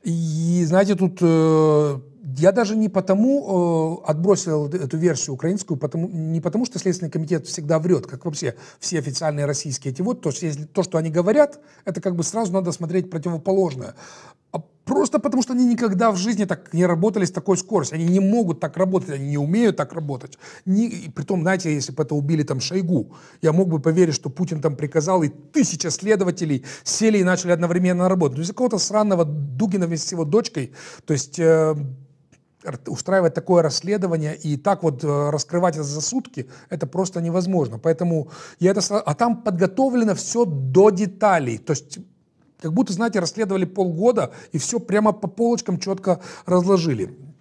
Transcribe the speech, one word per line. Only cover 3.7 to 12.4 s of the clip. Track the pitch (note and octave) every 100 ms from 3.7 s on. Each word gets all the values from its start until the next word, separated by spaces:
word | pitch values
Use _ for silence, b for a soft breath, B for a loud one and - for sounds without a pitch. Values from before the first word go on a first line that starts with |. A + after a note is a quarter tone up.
| E3 D#3+ E3+
э, | -
отбросил | D#3 F3+ F#3 F3 D3+ D3
эту | F3+ C3+ D#3+
версию | E3+ C#3 -
украинскую, | C3 D#3+ G3+ - C#3
потому, | D3+ E3 F3
не | F3 D#3+ E3
потому, | F3 G3+ B3
что | -
Следственный | F#3+ F3+ D#3+
комитет | E3+ D#3 E3+ -
всегда | - D3 D#3+
врёт, | E3+ E3 -
как | C3 E3+
вообще | D3 C3+ - B B
все | - E3
официальные | C#3 C3 D#3+ D3 C#3+
российские | C#3+ D3 B2+ C#3
эти | B2+
вот, | F#3+ B3
то, | D#3+
что | C3 E3
если | C#3+
то, | D3+ -
что | F#3 D#3+
они | D#3+
говорят, | D#3 F3 B3 D4 - b b -
это | E3+
как | F#3+ F3
бы |
сразу | D3+ A3